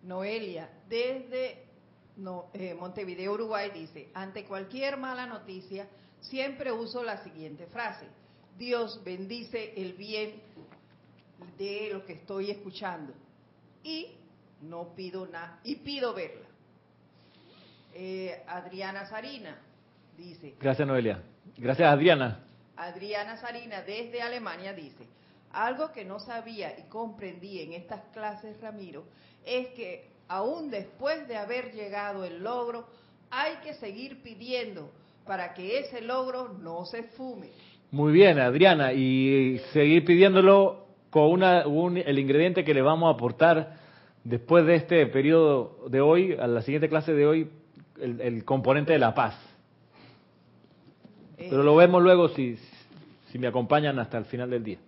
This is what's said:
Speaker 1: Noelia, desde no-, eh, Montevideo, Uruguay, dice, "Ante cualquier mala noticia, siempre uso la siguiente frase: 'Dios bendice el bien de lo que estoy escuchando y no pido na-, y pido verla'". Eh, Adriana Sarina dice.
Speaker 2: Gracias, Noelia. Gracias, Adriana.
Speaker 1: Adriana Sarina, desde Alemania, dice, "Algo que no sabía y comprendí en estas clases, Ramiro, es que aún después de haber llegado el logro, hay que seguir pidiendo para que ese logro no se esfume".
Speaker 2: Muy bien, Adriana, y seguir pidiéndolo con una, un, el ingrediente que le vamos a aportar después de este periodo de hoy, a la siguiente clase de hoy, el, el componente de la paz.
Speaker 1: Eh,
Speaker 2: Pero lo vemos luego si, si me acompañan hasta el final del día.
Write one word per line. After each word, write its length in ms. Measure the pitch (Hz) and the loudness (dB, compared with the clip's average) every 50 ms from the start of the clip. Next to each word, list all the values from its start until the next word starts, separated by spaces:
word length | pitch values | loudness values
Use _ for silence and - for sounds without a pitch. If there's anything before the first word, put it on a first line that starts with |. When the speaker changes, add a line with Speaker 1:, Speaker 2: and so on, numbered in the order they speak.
| 175 | -16
Speaker 1:
Noelia, 640 | 180 180 185 190 202 220 226 220 190 175 160 165 - - _ _ 190 | -14 -12 -10 -8 -8 -8 -10 -10 -12 -12 -14 -16 -16 -20 _ _ -10
desde 760 | 226 233 240 254 262 269 254 240 247 254 254 247 - - - _ _ _ _ _ _ _ _ _ _ | -6 -6 -4 -4 -6 -8 -12 -10 -8 -8 -8 -8 -10 -16 -20 _ _ _ _ _ _ _ _ _ _
no-, 300 | - 196 185 185 175 175 175 _ | -16 -14 -12 -12 -14 -14 -16 _
eh, 200 | 202 190 180 170 170 | -14 -12 -12 -12 -12
Montevideo, 540 | 175 180 185 214 202 180 180 175 185 196 208 | -14 -14 -12 -12 -12 -12 -10 -10 -8 -8 -6
Uruguay, 380 | 214 226 220 220 202 202 202 190 | -6 -6 -6 -6 -6 -6 -8 -12
dice, 340 | 165 160 156 _ 156 139 - _ | -14 -18 -18 _ -20 -20 -18 _
"Ante 300 | 185 190 196 190 214 208 | -16 -16 -14 -16 -18 -16
cualquier 520 | - 196 190 196 196 247 262 269 277 277 | -12 -12 -12 -12 -12 -10 -8 -8 -8 -8
mala 300 | 277 262 262 254 247 254 | -8 -10 -12 -12 -12 -12
noticia, 600 | 240 233 208 185 - 190 185 185 - 196 190 202 202 _ _ _ _ _ _ | -14 -14 -16 -16 -18 -18 -18 -16 -16 -16 -16 -16 -18 _ _ _ _ _ _
siempre 500 | - - 262 262 262 277 269 269 285 262 233 | -20 -14 -10 -8 -8 -8 -8 -10 -8 -8 -8
uso 300 | 226 233 220 226 240 247 | -8 -8 -10 -10 -10 -10
la 200 | 226 208 190 - | -10 -10 -12 -14
siguiente 420 | 170 156 160 156 156 147 156 180 | -20 -20 -18 -18 -18 -18 -18 -20
frase: 400 | 170 - 233 233 214 190 - - 139 _ _ _ _ _ _ _ _ _ - | -18 -12 -10 -10 -10 -12 -14 -20 -20 _ _ _ _ _ _ _ _ _ -18
'Dios 420 | 240 247 247 240 233 214 214 - - | -8 -6 -4 -4 -4 -6 -10 -16 -14
bendice 680 | 180 185 185 190 190 226 240 226 - - 233 220 - - | -14 -12 -12 -12 -14 -14 -16 -16 -12 -12 -12 -12 -10 -12
el 180 | 202 190 185 185 | -12 -12 -12 -12
bien 380 | 180 202 214 214 214 214 214 214 - - _ _ - - _ - _ _ _ _ _ _ _ _ _ _ _ _ _ 175 175 - - | -16 -16 -12 -10 -10 -10 -10 -12 -18 -20 _ _ -20 -20 _ -20 _ _ _ _ _ _ _ _ _ _ _ _ _ -20 -20 -14 -12
de 320 | 196 202 202 208 214 214 202 | -10 -10 -8 -10 -10 -10 -10
lo 120 | 190 190 | -12 -12
que 100 | - 170 | -16 -20
estoy 360 | 156 _ - 196 196 196 202 | -20 _ -12 -10 -8 -8 -8
escuchando 600 | 208 202 202 196 180 - 208 190 175 160 151 135 127 - _ _ _ _ _ _ _ _ _ _ _ _ _ | -10 -12 -14 -18 -16 -12 -12 -12 -10 -12 -14 -16 -18 -20 _ _ _ _ _ _ _ _ _ _ _ _ _
y 340 | 302 320 320 339 480 - _ _ _ _ _ _ _ _ _ 143 | -14 -12 -12 -14 -16 -20 _ _ _ _ _ _ _ _ _ -20
no 320 | 156 170 170 175 170 170 | -18 -16 -16 -16 -16 -16
pido 320 | 185 190 180 175 190 185 | -16 -16 -14 -12 -14 -14
na-, 340 | 170 165 165 170 170 170 _ _ | -14 -14 -16 -16 -16 -20 _ _
y 120 | 226 - | -14 -14
pido 380 | - - 269 285 277 254 240 214 | -12 -12 -14 -10 -6 -6 -6 -6
verla'". 340 | 190 170 151 - - - _ _ _ _ _ _ _ _ _ _ _ _ _ _ _ _ _ _ _ _ _ _ _ _ _ _ _ _ _ - | -8 -12 -12 -14 -20 -20 _ _ _ _ _ _ _ _ _ _ _ _ _ _ _ _ _ _ _ _ _ _ _ _ _ _ _ _ _ -20
Eh, 480 | 175 185 185 190 185 185 180 165 - - | -18 -14 -12 -12 -10 -10 -12 -12 -14 -14
Adriana 600 | - 165 160 151 180 185 185 196 190 190 196 196 | -14 -14 -14 -14 -14 -14 -12 -12 -10 -10 -12 -14
Sarina 500 | 196 220 220 233 277 285 254 208 160 139 - _ _ _ _ _ _ _ _ _ _ _ | -12 -14 -14 -14 -14 -16 -16 -18 -18 -20 -20 _ _ _ _ _ _ _ _ _ _ _
dice. 380 | - 170 180 170 - - 143 - _ | -20 -20 -20 -20 -20 -20 -20 -20 _
Speaker 2:
Gracias, 260 | 135 135 131 131 151 | -2 -2 -2 0 -2
Noelia. 360 | 139 135 127 117 110 98 92 - - _ _ _ - _ | -2 0 0 0 -2 -4 -6 -12 -20 _ _ _ -20 _
Gracias, 320 | - 117 120 131 123 170 156 | -10 -4 -4 0 2 4 4
Adriana. 500 | 147 139 151 180 165 139 131 120 104 - - _ _ _ _ _ _ | 4 6 6 4 4 4 2 -4 -6 -8 -14 _ _ _ _ _ _
Speaker 1:
Adriana 600 | - 170 175 175 185 190 208 208 202 208 208 226 | -16 -14 -14 -14 -14 -12 -8 -8 -8 -8 -8 -12
Sarina, 460 | 220 - 240 233 240 240 233 214 196 175 | -14 -14 -14 -14 -14 -16 -16 -16 -16 -14
desde 400 | 185 208 220 240 233 233 240 233 | -12 -12 -12 -12 -12 -10 -10 -10
Alemania, 500 | 233 240 247 226 196 165 170 185 196 196 | -8 -10 -10 -10 -12 -12 -12 -14 -14 -14
dice, 340 | 180 156 139 _ _ 123 _ _ _ _ _ _ _ _ _ - | -16 -18 -20 _ _ -20 _ _ _ _ _ _ _ _ _ -8
"Algo 400 | - 220 233 262 254 311 311 311 | -6 -6 -6 -4 -6 -8 -10 -10
que 120 | 240 202 | -14 -14
no 140 | 185 190 208 | -14 -14 -16
sabía 580 | 196 - 240 233 226 226 226 208 185 156 - - | -14 -12 -12 -12 -12 -12 -14 -12 -12 -12 -12 -16
y 60 | - - | -20 -16
comprendí 720 | - 220 233 233 208 208 202 185 175 180 175 202 196 180 | -12 -12 -12 -12 -12 -14 -16 -16 -16 -16 -18 -16 -14 -14
en 120 | 160 151 165 | -14 -14 -16
estas 280 | 175 180 - 220 196 - - _ | -18 -16 -16 -16 -18 -18 -20 _
clases, 480 | 220 214 214 208 208 - 220 214 - | -12 -12 -12 -12 -12 -16 -20 -20 -18
Ramiro, 440 | 226 220 214 208 196 175 151 139 170 - _ _ _ _ _ _ _ | -18 -18 -16 -16 -18 -18 -18 -20 -20 -20 _ _ _ _ _ _ _
es 240 | 214 240 254 254 247 | -8 -6 -6 -6 -8
que 400 | - - 226 180 180 - - _ _ _ _ _ | -14 -16 -14 -14 -14 -16 -18 _ _ _ _ _
aún 420 | 185 190 202 240 311 339 311 294 | -6 -4 -4 -4 -4 -6 -8 -10
después 560 | 233 202 196 - - - 247 285 311 320 294 247 | -10 -10 -12 -12 -16 -8 -6 -4 -4 -6 -8 -10
de 80 | 233 | -10
haber 360 | 214 202 202 240 247 240 240 214 | -10 -8 -6 -8 -8 -8 -10 -12
llegado 520 | 220 208 196 196 202 202 202 202 196 185 | -14 -12 -10 -8 -8 -8 -8 -8 -8 -10
el 180 | 180 170 170 185 | -10 -10 -10 -8
logro, 440 | 220 240 247 240 233 233 233 233 - - _ _ _ _ _ _ _ | -8 -6 -6 -6 -6 -8 -10 -12 -16 -20 _ _ _ _ _ _ _
hay 260 | - 254 294 311 320 - - | -6 -4 -4 -4 -6 -8 -14
que 100 | 302 294 | -16 -16
seguir 480 | - 240 208 196 220 247 277 269 262 - | -14 -14 -14 -12 -12 -14 -16 -16 -18 -20
pidiendo 680 | 233 226 190 233 240 254 247 240 220 196 170 147 143 - - _ _ _ _ _ | -20 -20 -18 -10 -6 -6 -6 -6 -8 -12 -14 -16 -18 -20 -20 _ _ _ _ _
para 260 | - 196 185 175 175 - | -8 -8 -6 -6 -8 -10
que 280 | 185 180 190 226 269 | -12 -8 -4 -4 -4
ese 200 | 277 285 262 240 | -4 -6 -12 -12
logro 480 | 220 226 254 262 262 254 254 254 254 240 196 185 | -8 -6 -4 -4 -4 -4 -6 -8 -8 -10 -12 -14
no 240 | 165 165 165 170 180 | -14 -12 -10 -10 -12
se 140 | 175 - 233 | -10 -12 -12
esfume". 500 | 226 - - - 262 262 240 202 180 - - - - - - _ _ _ | -14 -14 -14 -14 -14 -14 -12 -14 -16 -18 -20 -20 -20 -20 -20 _ _ _
Speaker 2:
Muy 220 | - 139 147 151 151 | -2 2 4 6 8
bien, 260 | 170 202 196 165 143 | 10 10 10 8 6
Adriana, 540 | 131 123 123 151 180 190 175 156 143 131 127 | 4 2 4 6 8 8 8 6 2 2 2
y 640 | 135 131 131 131 131 131 135 135 135 131 127 131 120 - - - | 2 2 2 2 2 2 4 4 4 4 2 0 -4 -8 -2 2
seguir 320 | 156 147 147 160 170 151 | 4 6 6 6 6 6
pidiéndolo 840 | 170 175 175 190 196 190 185 190 190 196 196 196 190 - - - _ - _ _ _ | 6 6 8 8 8 8 8 8 8 8 8 8 4 2 -4 -16 _ -20 _ _ _
con 140 | - 156 151 156 175 | 2 4 6 6 6
una, 340 | 180 190 185 180 175 151 | 6 6 6 6 4 4
un, 300 | 147 143 156 170 180 175 175 | 2 0 0 0 0 0 -2
el 200 | 180 147 139 135 | -2 0 0 0
ingrediente 420 | 139 135 139 147 165 185 180 185 165 | 2 2 4 4 4 2 2 0 0
que 80 | 147 151 | 2 2
le 100 | 135 131 | 4 4
vamos 260 | 143 160 160 165 165 147 | 4 4 4 4 2 2
a 40 | |
aportar 600 | 123 120 120 117 - 156 165 165 156 156 151 - - - - - - _ _ _ _ _ | 2 0 -4 2 4 6 6 6 4 0 -4 -12 -20 -20 -20 -20 -20 _ _ _ _ _
después 420 | 120 117 117 - - 165 175 165 | -4 -4 -4 0 6 6 6 8
de 120 | 156 170 | 8 4
este 300 | 160 147 - 175 165 147 | 4 4 4 4 4 4
periodo 800 | 117 113 135 135 147 160 165 160 151 143 131 113 - - - - 127 | 4 2 2 4 6 6 6 6 6 4 2 0 -4 -10 -14 -10 -2
de 120 | 123 135 | 2 4
hoy, 320 | 139 147 160 175 190 190 160 | 6 6 6 6 4 2 0
a 120 | - 117 | -2 0
la 160 | 120 120 117 110 | 0 0 0 -2
siguiente 260 | - 139 151 151 151 | -2 -2 0 0 0
clase 240 | 156 156 147 165 160 | 0 0 0 2 2
de 120 | 147 147 | 4 4
hoy, 240 | 147 156 160 160 156 - - _ _ _ - - _ _ - | 4 4 2 0 -4 -8 -20 _ _ _ -20 -20 _ _ -10
el, 200 | - 123 120 117 | -8 -8 -6 -4
el 240 | 120 123 120 113 101 | -4 -4 -4 -4 -2
componente 480 | - 135 131 120 127 135 147 147 147 160 | -2 -2 0 4 4 4 4 4 4 4
de 60 | 147 | 4
la 120 | 127 113 113 | 4 4 4
paz. 220 | 143 127 110 104 - - - _ _ _ _ _ _ _ _ _ _ - - - _ _ _ _ _ _ _ _ _ _ _ _ _ _ - _ _ _ - - _ - - - | 2 0 -2 -2 -8 -18 -20 _ _ _ _ _ _ _ _ _ _ -20 -20 -20 _ _ _ _ _ _ _ _ _ _ _ _ _ _ -20 _ _ _ -20 -20 _ -20 -20 -18
Speaker 1:
Eh, 120 | - - - | -16 -8 -2
Speaker 2:
Pero 120 | 131 135 139 | 0 2 6
lo 120 | 147 147 | 8 10
vemos 260 | 160 175 180 180 180 175 | 10 10 10 8 8 8
luego 260 | 185 185 175 175 156 | 8 8 8 6 2
si, 300 | - - 131 123 117 110 - - - - - _ - - - - - _ _ - | 2 -2 -4 -4 -6 -8 -14 -20 -20 -20 -20 _ -20 -20 -20 -20 -20 _ _ -14
si 80 | - 123 | -10 -6
me 80 | 123 | -4
acompañan 520 | 123 110 127 120 107 147 151 151 143 139 131 | -2 -2 -2 0 2 2 2 2 2 -2 -2
hasta 200 | 117 - - 117 | -4 -4 -6 -8
el 60 | 104 | -8
final 240 | - - 120 123 123 | -6 -8 -8 -6 -4
del 120 | 123 120 113 | -4 -4 -4
día. 160 | 107 95 - - | -6 -10 -12 -14